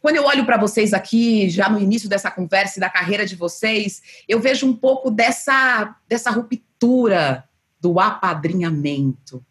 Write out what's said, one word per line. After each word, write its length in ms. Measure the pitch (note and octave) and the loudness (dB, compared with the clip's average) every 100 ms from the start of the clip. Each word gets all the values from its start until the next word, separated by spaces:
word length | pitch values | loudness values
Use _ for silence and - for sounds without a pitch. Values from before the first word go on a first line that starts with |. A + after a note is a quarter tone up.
Quando 160 | D4+ D#4 | 2 2
eu 80 | C#4+ | 2
olho 200 | C#4 B3 | 2 2
pra 120 | A3+ | 2
vocês 360 | G3+ A3+ G#3+ | 2 0 0
aqui, 560 | G3 - A3+ A#3 A3 F#3+ | 0 0 0 2 2 2
já 200 | E3+ G3+ | 0 0
no 100 | G#3+ | 2
início 280 | G3 A3+ G#3+ | 2 0 -2
dessa 220 | G3 G3 | -2 -4
conversa 480 | - E3+ F#3+ G3 G3 | -6 -2 0 0 -4
e 40 | |
da 80 | F3+ | -4
carreira 360 | F#3 E3+ G3+ G3 | -2 -2 -2 -4
de 100 | F#3 | -4
vocês, 640 | E3+ - A3 G#3+ G#3 - - - - | -8 -4 -2 -2 -4 -8 -20 -20 -2
eu 120 | A3 | 0
vejo 280 | A#3+ C4+ C4+ | 2 2 0
um 60 | |
pouco 360 | A#3 C4 C4 C4 | 2 2 2 0
dessa, 880 | G#3+ A#3 B3 - C4+ C4 A#3 G#3+ - _ | 2 2 0 0 2 2 0 -4 -10 _
dessa 220 | A#3 B3 | -4 -2
ruptura 1120 | A3+ A#3 - _ _ A#3 B3+ A#3 F#3 D3 B2+ - _ _ _ | -2 -4 -8 _ _ 2 4 4 2 0 -2 -8 _ _ _
do 180 | F3 F3 | 0 2
apadrinhamento 1400 | G#3 G#3 F#3 D#3+ D#3+ F3+ E3+ D3+ C#3+ C#3+ C#3 C3 - B2+ _ | 2 0 -4 -2 -2 -2 -2 -2 -2 -2 -2 -4 -12 -20 _